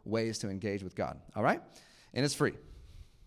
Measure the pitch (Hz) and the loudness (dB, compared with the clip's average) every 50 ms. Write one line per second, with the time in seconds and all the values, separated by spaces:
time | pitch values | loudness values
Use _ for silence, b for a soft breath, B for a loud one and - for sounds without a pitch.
0 | b 101 107 113 113 113 110 - - 98 95 95 110 101 98 98 98 90 - - | b 0 2 2 2 2 0 -2 -2 -4 -2 -2 0 0 0 0 -2 -4 -2 -2
1 | 92 62 - - - - - 104 113 151 226 - - - B B B B B B | -2 -2 -2 -8 -12 -6 0 2 4 4 4 2 -2 -12 B B B B B B
2 | B B B 123 139 143 - - 151 101 - - - b b b b b b b | B B B 2 2 2 4 4 2 2 2 0 -10 b b b b b b b
3 | b b b b b | b b b b b